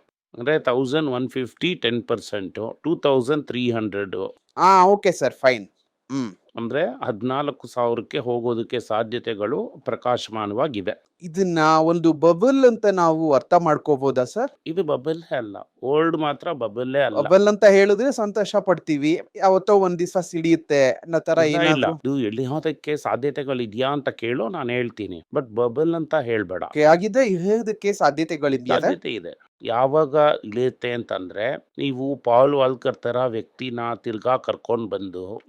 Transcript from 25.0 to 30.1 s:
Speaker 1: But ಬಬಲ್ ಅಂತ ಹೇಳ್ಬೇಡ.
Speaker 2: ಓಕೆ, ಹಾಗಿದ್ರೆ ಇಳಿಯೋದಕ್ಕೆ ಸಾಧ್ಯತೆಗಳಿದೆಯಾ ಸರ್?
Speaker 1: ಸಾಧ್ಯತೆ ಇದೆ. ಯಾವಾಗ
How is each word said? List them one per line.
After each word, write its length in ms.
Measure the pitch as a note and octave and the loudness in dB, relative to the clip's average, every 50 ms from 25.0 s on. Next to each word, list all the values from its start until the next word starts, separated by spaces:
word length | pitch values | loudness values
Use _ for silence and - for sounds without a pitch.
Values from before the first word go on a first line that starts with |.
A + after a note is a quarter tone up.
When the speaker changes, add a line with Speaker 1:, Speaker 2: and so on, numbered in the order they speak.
| G#2 F2+ F#2 E2 D#2+ _ - | -10 -10 -10 -14 -14 _ -6
Speaker 1:
But 120 | D3 C#3+ A#2 G#2+ A2 | -6 -6 -4 -2 -2
ಬಬಲ್ 360 | A#2+ B2 A#2 C3 D#3 E3+ E3 | -2 0 0 0 0 0 0
ಅಂತ 200 | E3+ D#3+ - - | -2 -4 -2 -2
ಹೇಳ್ಬೇಡ. 480 | D#3 C3 A#2 A#2 A2 G#2 F2 F2+ F2 D#2+ | -2 -2 0 -2 -2 -2 -4 -6 -8 -8
Speaker 2:
ಓಕೆ, 220 | D#2+ - D3 D3+ | -6 -2 2 6
ಹಾಗಿದ್ರೆ 400 | D3+ D#3+ F3 F#3 G#3+ G3 B3+ C4+ A3+ | 6 6 6 4 -2 0 0 2 2
ಇಳಿಯೋದಕ್ಕೆ 640 | F#3+ E3+ E3 G3 G#3 A3+ A#3 G#3 G#3+ G#3+ - G3+ G3+ | 0 -2 0 0 0 0 -2 -4 -8 -4 -4 -4 -2
ಸಾಧ್ಯತೆಗಳಿದೆಯಾ 840 | G3+ F#3 D3 C#3 C#3+ E3 D#3+ F3 D3+ C#3+ D3 C3+ C3 B2 B2+ - F3 | 2 2 0 2 0 -4 -4 -4 -4 -2 -2 -2 -2 -2 -2 -2 0
ಸರ್? 40 | D#3+ | 0
Speaker 1:
ಸಾಧ್ಯತೆ 300 | F3+ F#3 E3+ _ - B2+ G#2 | 0 -2 -2 _ -8 -8 -8
ಇದೆ. 160 | E2 E2+ D2+ _ _ _ _ _ | -10 -12 -16 _ _ _ _ _
ಯಾವಾಗ 540 | A2+ A2+ A2+ A#2 B2+ C3+ C3+ D#3 D#3 C#3 | -6 -4 0 0 0 2 2 2 0 2